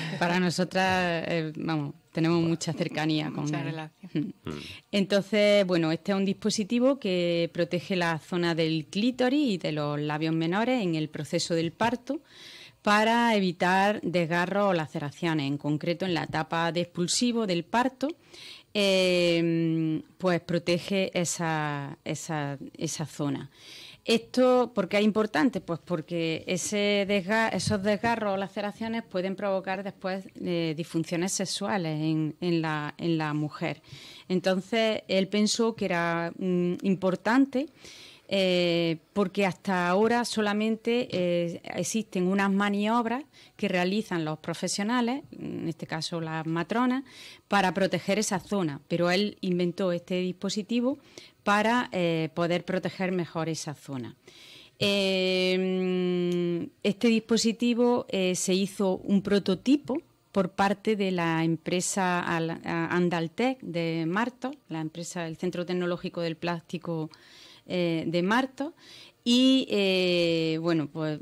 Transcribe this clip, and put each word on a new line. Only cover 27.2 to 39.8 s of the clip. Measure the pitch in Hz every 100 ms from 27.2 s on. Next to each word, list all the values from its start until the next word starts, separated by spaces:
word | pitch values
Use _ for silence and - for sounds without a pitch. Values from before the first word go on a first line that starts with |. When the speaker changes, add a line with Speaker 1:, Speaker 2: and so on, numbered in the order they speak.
| 175 220 220
Speaker 1:
esos | 185 - 214
desgarros | 202 208 233 233 208
o | 190
laceraciones | 185 - 202 - 226 226
pueden | 226 185 185 190
provocar | 202 190 185 190
después, | 196 - 185 190 190 -
eh, | 180 170 165 151
disfunciones | 165 165 160 170 190
sexuales | - 196 - 202 214 160 156
en, | 156 156 156 147
en | 180 170
la, | 160 151 147 -
en | 170 160
la | 156
mujer. | 151 151 - 160 151 - - - - -
Entonces, | 185 190 190 - 226 220 214 -
él | 190 190
pensó | 208 208 - 226
que | 226 190
era, | 175 170 170 170 -
mm, | 190 180 175 180
importante, | 196 190 185 175 208 254 269 247 311 - - - - - -
eh, | 196 185 180 175 170 165 160 _
porque | 202 190 202 196
hasta | - - 180